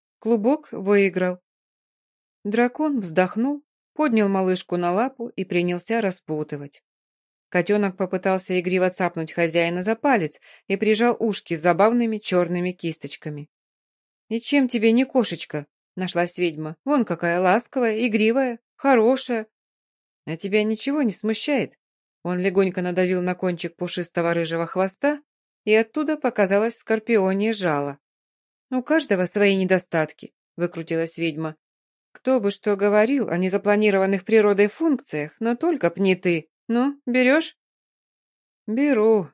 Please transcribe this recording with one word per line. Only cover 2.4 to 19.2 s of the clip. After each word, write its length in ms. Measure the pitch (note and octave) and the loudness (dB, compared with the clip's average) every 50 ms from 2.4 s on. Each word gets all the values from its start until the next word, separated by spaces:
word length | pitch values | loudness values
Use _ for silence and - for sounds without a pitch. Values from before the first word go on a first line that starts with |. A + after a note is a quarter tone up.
| _ | _
Дракон 560 | G#3 G#3 A#3 A#3+ B3 B3 - D#4 D#4 C#4+ A#3+ | -4 0 0 0 0 0 -2 -2 -2 -2 -4
вздохнул, 640 | G3 E3+ D#3+ F#3 F#3 F#3 - G#3+ A#3+ C#4 D4 C#4+ - _ _ _ _ _ _ | -6 -2 0 0 0 0 0 -2 -2 -2 -4 -6 -10 _ _ _ _ _ _
поднял 340 | - D#4 D4 A3+ A3 G#3 G3 | -2 0 2 2 2 2 2
малышку 480 | G3 F#3+ F#3+ F#3 F#3 F#3 - - F3+ | 0 0 0 0 0 -2 -4 -4 -4
на 160 | F3 F3 F3 | -2 -2 0
лапу 340 | F3+ G3+ A#3+ C4+ C4+ - A#3 A#3+ | 0 0 -2 -2 -4 -10 -12 -10
и 140 | - - F#3 | -8 -8 -6
принялся 560 | - F3 F3 F3 F3 F3 F3 - - A3+ A#3 | -2 -2 0 0 0 -2 -4 -4 -4 -4 -2
распутывать. 840 | G#3+ F#3+ F3+ - _ - D#3 D3+ D3+ D3 D3+ C#3+ C#3+ C#3+ - - _ _ _ _ _ _ _ _ _ _ _ _ _ _ | -2 -2 -4 -6 _ -8 -6 -6 -6 -8 -8 -12 -12 -16 -18 -20 _ _ _ _ _ _ _ _ _ _ _ _ _ _
Котёнок 480 | - F3+ E3+ - G#3 G#3 G3+ F#3+ F#3 | -2 -2 0 2 0 0 0 -2 -2
попытался 640 | - F#3+ F3+ - F#3 - G3 F#3+ F#3 F#3 - F#3 F#3 | -4 -4 -4 -4 -2 0 0 0 0 -2 -2 -4 -2
игриво 300 | E3+ F3+ F#3 F#3 F3+ F#3 | -2 0 0 2 0 0
цапнуть 420 | F3+ - F#3 F3 - E3 D#3+ D#3 | 0 0 -2 -2 -2 -4 -8 -6
хозяина 500 | - - E3+ E3 D#3 E3+ E3+ E3+ F3 F3+ | -2 -2 0 2 2 0 0 0 -2 -4
за 140 | F3+ G#3 A3+ | -2 -2 -4
палец 420 | A3 - C#4+ C4 G#3 D#3+ D3+ - - _ - - _ _ - | 0 2 2 2 2 0 -2 -6 -12 _ -20 -20 _ _ -6
и 80 | G3 | -4
прижал 400 | F#3+ G#3+ G#3 G#3+ G3+ A#3 A#3+ A3 - | 0 2 2 2 2 2 0 2 0
ушки 380 | A3 A3+ F#3+ - - - E3+ | -2 -4 -4 -6 -6 -6 -6
с 40 | D#3 | 0
забавными 580 | D#3 F3+ E3+ D#3+ G3+ A3+ A#3+ A#3+ A#3 A3+ A3 G#3 | 0 0 2 4 4 4 4 2 0 0 -4 -6
чёрными 520 | - - F#3 F3+ F3+ E3+ F3+ F3 F3 F3+ | -4 0 0 0 0 0 -2 -2 -2 -4
кисточками. 800 | F3+ - - E3 D#3 - - C#3 - - - D#3 D3+ D3 D3 - _ _ _ _ _ _ _ _ _ _ _ _ _ _ _ _ | -6 -4 -6 -8 -8 -8 -12 -14 -14 -12 -10 -10 -10 -10 -14 -16 _ _ _ _ _ _ _ _ _ _ _ _ _ _ _ _
«И 120 | A3 A3+ | -6 -6
чем 280 | - - C#4+ C#4+ C4 B3 | -2 0 2 2 2 2
тебе 240 | - A3+ G#3 A3+ | 0 2 4 4
не 120 | A3+ B3 C4 | 4 4 2
кошечка?» 600 | C4 - C4 G#3+ - E3+ - - - - D3+ D3 - _ _ _ _ _ | 2 2 0 0 0 -4 -8 -10 -8 -8 -10 -10 -10 _ _ _ _ _
нашлась 420 | F#3 F#3 F3+ - F3 F3 F3 - - | -8 -8 -4 -2 -2 -2 -2 -2 -2
ведьма. 380 | F3+ E3+ D3+ D3+ D#3 D#3 D#3+ - _ | -2 -2 -2 -4 -8 -10 -10 -8 _
«Вон 200 | C4+ D4 C4+ A3 | 0 0 0 0
какая 360 | - E3+ - - E3+ E3+ F3+ | 0 -2 -2 -2 -2 0 2
ласковая, 640 | F#3 F3+ F#3 A#3+ - - - C4+ B3 A3+ G#3+ A3 A#3+ | 2 2 2 2 0 -4 -4 -2 0 0 0 0 0
игривая, 540 | A#3 G#3 G3+ G#3+ A3 A#3 C4+ C4 B3+ A#3 - _ _ _ | 0 2 2 2 2 2 2 0 -2 -4 -8 _ _ _
хорошая». 720 | _ - C#4 C4 A#3 G#3+ A#3 C4 B3+ | _ 2 4 4 6 6 4 2 2